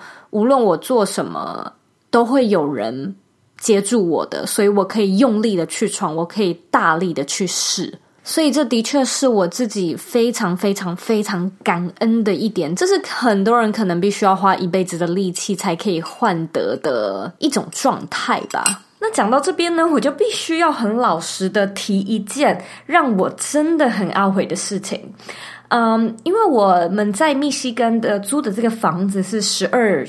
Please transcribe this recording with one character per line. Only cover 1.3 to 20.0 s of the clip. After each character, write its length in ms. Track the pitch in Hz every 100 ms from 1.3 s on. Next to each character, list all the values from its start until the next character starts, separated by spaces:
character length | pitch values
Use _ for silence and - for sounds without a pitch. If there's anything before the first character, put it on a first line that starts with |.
| 76 - - - - _ _ _
都 160 | 240 233
会 220 | 269 226
有 260 | 190 143
人 420 | 127 110 127 165 190 _ _ _ -
接 200 | - 202
住 280 | 196 240 175
我 160 | 127 -
的， 200 | 71 -
所 160 | -
以 60 | 202
我 160 | 202 185
可 160 | 220
以 160 | 202 190
用 240 | 262 214
力 160 | 226 185
的 80 | 160
去 240 | - 208
闯， 260 | - 180 156
我 80 |
可 180 | 165 214
以 120 | 190 170 _
大 240 | 262 175 160
力 180 | 185
的 120 | 151 -
去 200 | - 180
试。 540 | - - - - - _ _
所 180 | - -
以 80 | 302
这 140 | 254
的 180 | 240 226
确 220 | 226 285
是 240 | 262 - 262
我 180 | 220 175
自 220 | - 240
己 300 | 208 175 -
非 340 | - 240 233
常 240 | 233 196 180
非 180 | 202
常 220 | 196 180 175
非 260 | - 220
常 300 | 208 185 185 -
感 300 | - 175 175 -
恩 240 | 226 226
的 100 | 214
一 140 | 170 214
点， 260 | - 151
这 140 | 180 370
是 140 | 381 -
很 380 | - 247 202
多 160 | 196 240
人 100 | 220
可 140 | 214
能 160 | 190 175
必 100 | 202
须 140 | 202
要 100 | 196
花 220 | 190 196 185
一 100 | 180
辈 160 | 190 180
子 120 | 165
的 80 | 170
力 220 | 185 190
气 240 | 175 - 185
才 180 | 196 170
可 140 | 208
以 120 | 165
换 460 | 165 - 226 170 160
得 240 | 131 90 131
的 560 | 156 120 104 98 135 -
一 100 | 294
种 180 | 202 -
状 320 | - 262 - -
态 320 | - - 208 -
吧。 320 | - - - _ _
那 120 | 440
讲 180 | 427 208
到 80 | 262
这 140 | 330
边 240 | 359 339 330
呢， 100 | 330
我 140 |
就 100 | 285